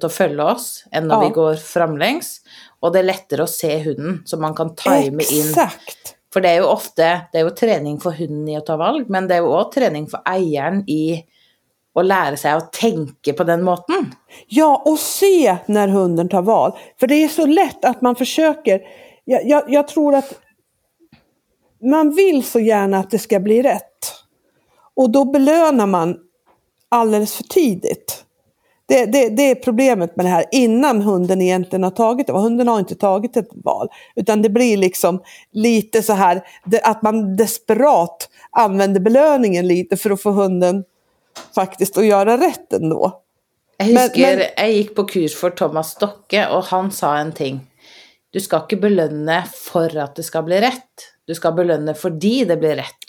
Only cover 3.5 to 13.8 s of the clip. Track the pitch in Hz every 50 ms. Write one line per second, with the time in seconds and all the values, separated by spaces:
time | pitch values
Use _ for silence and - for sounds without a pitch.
3.5 | 165 - - 151 147 156 151 156 139 139 147 170 190 160 - - 170 160 156 156
4.5 | 156 156 165 165 - - - - 277 143 277 - 139 156 156 - 151 151 - 156
5.5 | 156 339 269 175 - - - - - - _ - - _ _ _ - 190 185 175
6.5 | 170 170 190 147 214 214 - - - - 160 165 175 175 165 - - 165 160 175
7.5 | 170 - 240 226 202 151 147 147 151 143 - 175 160 151 170 147 151 151 151 151
8.5 | 151 151 151 - 160 151 165 202 285 311 240 - 190 185 190 180 175 170 170 135
9.5 | 143 175 220 - - 277 254 185 156 147 156 - - - - - 185 190 185 160
10.5 | 151 139 139 160 185 202 196 - 151 156 156 160 170 165 165 _ _ _ _ _
11.5 | _ _ _ _ _ _ _ _ _ 165 180 190 196 185 165 143 143 139 - 147
12.5 | 151 165 170 - - - 220 226 180 160 151 135 - _ - 143 139 156 175 165
13.5 | 170 170 185 185 175 175